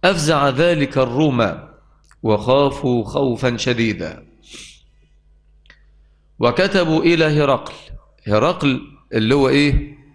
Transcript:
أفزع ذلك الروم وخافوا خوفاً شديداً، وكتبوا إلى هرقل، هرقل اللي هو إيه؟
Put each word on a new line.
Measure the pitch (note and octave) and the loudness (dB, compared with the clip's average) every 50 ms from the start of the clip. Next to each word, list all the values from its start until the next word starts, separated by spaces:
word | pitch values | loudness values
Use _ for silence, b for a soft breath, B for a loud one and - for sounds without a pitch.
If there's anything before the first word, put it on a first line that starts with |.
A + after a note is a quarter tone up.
| - | 2
أفزع | F3 G3 F3 D3+ D3+ D#3+ D3 C#3 C#3+ | 2 0 2 0 0 0 2 2 0
ذلك | B2+ B2 E3 F3 E3+ D#3 C#3+ C#3 - C#3 | 0 2 2 2 2 0 -2 -2 0 -2
الروم | C3 B2 A#2 C3 D#3+ D3+ C3 A#2+ A2+ G2 E2 - - - - - _ _ _ _ _ _ _ _ - | -2 -2 0 0 0 0 2 0 0 -2 -2 -6 -14 -20 -20 -20 _ _ _ _ _ _ _ _ -2
وخافوا | A2+ G#2+ G2+ - A#2 B2+ C#3 C#3+ C#3 C3+ - - C3+ B2 A#2+ A2 | 0 0 0 2 2 2 2 2 0 -2 -4 -2 -2 0 0 -2
خوفاً | G2+ - B2+ C#3 C3 A#2+ A2 B2+ B2+ A#2+ A2+ | -4 -4 -2 -2 -2 -2 -2 -2 -4 -4 -2
شديداً، | - C3 B2 A2+ A#2 A2+ G#2 F2 F2 D#2 D#2 - - _ _ _ B B B B B B B B B _ _ _ _ _ _ _ _ _ _ _ _ _ _ _ _ _ - _ _ _ _ _ _ _ _ _ _ _ _ _ | -2 -2 -2 0 0 -2 -2 -4 -8 -12 -12 -14 -20 _ _ _ B B B B B B B B B _ _ _ _ _ _ _ _ _ _ _ _ _ _ _ _ _ -20 _ _ _ _ _ _ _ _ _ _ _ _ _
وكتبوا | A2 A#2+ B2 - F#3 G3 G3+ G3 F3 D#3+ D#3+ D#3 - | -2 -2 0 2 -2 0 2 0 0 2 0 2 2
إلى | E3+ E3+ D#3+ D#3+ | 2 2 4 2
هرقل، | D#3 D3+ D3 D3 C#3 C3+ A#2 - - - - - - - - _ _ _ _ _ - | 2 2 2 2 2 0 -2 -2 -10 -18 -20 -20 -20 -20 -20 _ _ _ _ _ 0
هرقل | G2+ G#2+ A#2 D#3+ F3+ F3+ - C#3+ C3 - - - - - _ _ - | 0 2 2 2 0 0 0 0 0 -2 -6 -12 -20 -20 _ _ -4
اللي | A2+ A2 A2 C3 | -2 0 2 2
هو | C#3+ C#3 C3 | 2 2 2
إيه؟ | C3+ C#3 D3 D3 C#3 C#3+ - - - - - _ _ | 2 2 2 2 2 0 -2 -4 -16 -20 -20 _ _